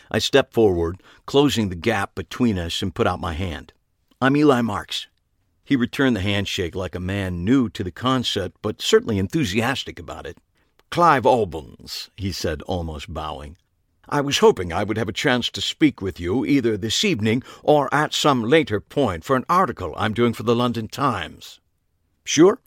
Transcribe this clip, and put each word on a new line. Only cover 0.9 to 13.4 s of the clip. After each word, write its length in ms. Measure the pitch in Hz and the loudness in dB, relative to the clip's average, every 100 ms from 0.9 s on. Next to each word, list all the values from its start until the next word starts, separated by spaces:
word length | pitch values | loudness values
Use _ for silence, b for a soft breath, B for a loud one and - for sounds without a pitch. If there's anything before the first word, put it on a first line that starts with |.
| 90 b b - | -6 b b 0
closing 420 | 139 143 117 101 | 4 4 2 -2
the 80 | 82 | -2
gap 400 | 107 104 101 - | -2 -2 -4 -8
between 420 | 90 - 123 92 | -10 0 0 0
us, 240 | 85 - | -4 -4
and 140 | 95 - | -4 -2
put 120 | 101 | -2
out 120 | 90 | -2
my 140 | 87 | -6
hand. 400 | 80 92 71 69 _ _ _ _ _ | -4 -6 -8 -14 _ _ _ _ _
"I'm 160 | 131 147 | 2 4
Eli 240 | 151 123 | 4 4
Marks." 460 | 113 95 - - - _ _ _ _ _ _ | 0 -4 -8 -10 -12 _ _ _ _ _ _
He 100 | 135 | 0
returned 400 | 117 - 135 104 | 0 0 0 2
the 60 | |
handshake 540 | 101 101 92 - 85 87 | 0 -2 -2 -4 -6 -6
like 200 | 92 90 | -8 -6
a 40 | |
man 420 | 92 101 92 87 | -6 -4 -4 -4
new 240 | 90 135 113 | 2 2 0
to 140 | - | -4
the 80 | 92 | -10
concept, 720 | - 127 131 113 104 92 - | -4 -2 0 -2 -4 -6 -6
but 200 | 107 - | -8 -6
certainly 380 | - 110 - 98 | 2 2 2 -2
enthusiastic 800 | 95 165 110 107 117 131 - 80 | -2 -2 -2 0 -2 -4 -10 -16
about 260 | 80 - 71 | -14 -14 -14
it. 120 | - _ _ _ _ _ | -16 _ _ _ _ _
"Clive 340 | 170 170 135 110 | 2 4 4 4
Albans," 840 | 123 95 80 62 - - - - - | 4 0 -6 -14 -18 -14 -14 -14 -8
he 160 | 98 | -6
said, 300 | - 90 73 | -4 -4 -6
almost 500 | - 90 82 76 - | -4 -6 -4 -10 -10
bowing. 460 | 78 78 71 | -10 -8 -10